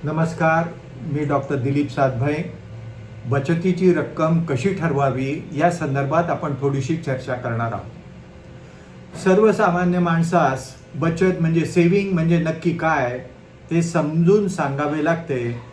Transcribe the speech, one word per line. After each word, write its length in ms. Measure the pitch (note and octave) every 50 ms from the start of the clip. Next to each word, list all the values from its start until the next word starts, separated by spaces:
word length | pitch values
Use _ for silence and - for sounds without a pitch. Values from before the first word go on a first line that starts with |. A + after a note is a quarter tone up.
| -
नमस्कार, 600 | C#3+ D#3 E3 E3 E3 - - E3+ D#3+ D#3+ E3 E3+ E3+ - - - - - - - E3+ C#3
मी 120 | D3 D3+
डॉक्टर 300 | C#3 C#3+ C#3 C3+ - C#3+
दिलीप 360 | C3 A#2+ C#3 C3+ D3 C#3+ -
सातभाई. 440 | - - C#3 C3 B2+ A#2 B2 C#3+ D3+ D3+ F3 - - - - - - - - - - - - - - - -
बचतीची 680 | A#2+ C3 C#3+ C#3 - E3+ E3+ E3+ F#3+ F3 - F#3+ F3+ E3+
रक्कम 500 | D3+ C#3+ - - - D#3 D#3+ E3 E3 E3
कशी 300 | - C#3+ - - G3 F#3
ठरवावी 760 | - D#3 E3 C#3 C#3 C#3 C#3 B2+ B2+ C3+ C3+ C#3+ D#3+ - - - C#3
या 140 | D#3 F3
संदर्भात 520 | E3+ - D#3 C#3 C3+ C#3 C#3 C3+ D#3 E3 E3+
आपण 300 | E3 D3 - - D3+ C#3 -
थोडीशी 360 | C#3 C#3 C#3 C#3 B2+ - E3 D#3+
चर्चा 360 | - C#3+ C3 B2+ - - B2+
करणार 400 | B2 - B2 A#2 A2+ A#2 A#2 G#2+
आहोत. 180 | F#2+ - - - - - - - - - - - - - - - - - - - - - - - - - - - - -
सर्वसामान्य 760 | F#3+ F#3 G3+ A3 A3 G3 G#3+ G#3+ F#3 E3+ F3 F3+ F3+ F3+ F3+
माणसास 680 | F3 E3+ E3+ E3 E3 E3+ F#3 E3+ D#3 C3+ - - - - - - - - -
बचत 460 | B2+ D3+ E3+ E3 - F#3+ F#3 F3 D#3+
म्हणजे, 240 | E3 D#3+ E3 E3+ D#3
सेव्हिंग 480 | - - F3+ E3+ E3+ F#3+ G3+ G3 G3 F#3
म्हणजे 260 | E3 D#3+ E3 F3 E3+
नक्की 320 | D#3 D#3+ D#3+ - - F3+
काय 540 | D3+ - D#3+ D#3+ D3+ C#3+ - - B2 - F2 - - - - - - - - -
ते 100 | E3 E3+
समजून 680 | E3+ E3+ - D#3+ D3 D3 D#3 E3 E3+ E3+ G3+ G#3+ G3+ F#3
सांगावे 580 | - - D3+ C#3 C3+ C#3 D3 C#3+ D3 D#3 D3
लागते 560 | D#3+ E3+ E3 - - C#3 B2 A#2+ A#2+ A#2+ A#2 - -